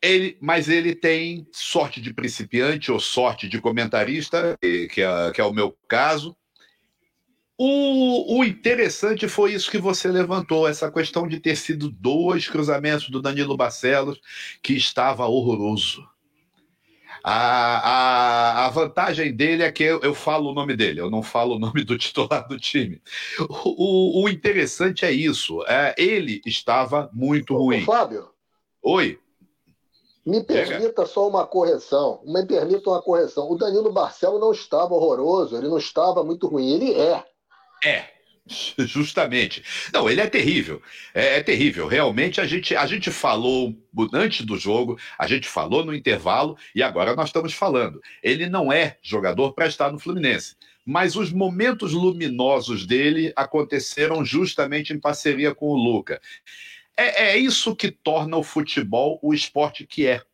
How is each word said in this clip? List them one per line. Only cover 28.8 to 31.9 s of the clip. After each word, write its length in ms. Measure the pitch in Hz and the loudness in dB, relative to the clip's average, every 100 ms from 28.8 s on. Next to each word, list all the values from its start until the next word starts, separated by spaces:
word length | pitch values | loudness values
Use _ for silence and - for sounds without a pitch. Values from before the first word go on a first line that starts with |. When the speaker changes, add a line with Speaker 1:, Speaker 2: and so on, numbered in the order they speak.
Speaker 1:
Oi. 340 | 107 185 120 - _ _ _ _ _ _ _ _ _ _ - | 0 2 2 -4 _ _ _ _ _ _ _ _ _ _ -2
Speaker 2:
Me 160 | 208 | -2
Speaker 1:
Diga. 240 | - - - | 0 0 0
Speaker 2:
permita 400 | 147 220 226 180 | 0 -2 0 -2
só 220 | - 202 | 2 2
uma 180 | 190 - | 2 0
correção, 720 | 185 170 156 - | 0 2 0 2